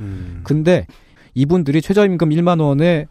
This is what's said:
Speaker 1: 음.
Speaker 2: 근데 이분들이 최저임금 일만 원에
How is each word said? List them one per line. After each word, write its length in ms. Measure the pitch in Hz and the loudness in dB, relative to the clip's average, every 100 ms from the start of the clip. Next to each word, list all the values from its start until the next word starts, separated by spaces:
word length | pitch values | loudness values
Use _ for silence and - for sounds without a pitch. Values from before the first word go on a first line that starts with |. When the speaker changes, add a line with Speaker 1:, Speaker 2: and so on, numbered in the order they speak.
Speaker 1:
음. 400 | 104 92 90 - | -12 -12 -12 -10
Speaker 2:
근데 440 | - 151 156 175 87 - _ _ _ 123 | -4 0 2 2 0 -14 _ _ _ -2
이분들이 440 | 143 180 139 156 | 0 0 0 0
최저임금 520 | - 196 202 170 160 | 0 2 2 2 0
일만 280 | 151 175 170 | 0 2 2
원에 460 | 147 139 170 165 156 | 0 2 2 0 -4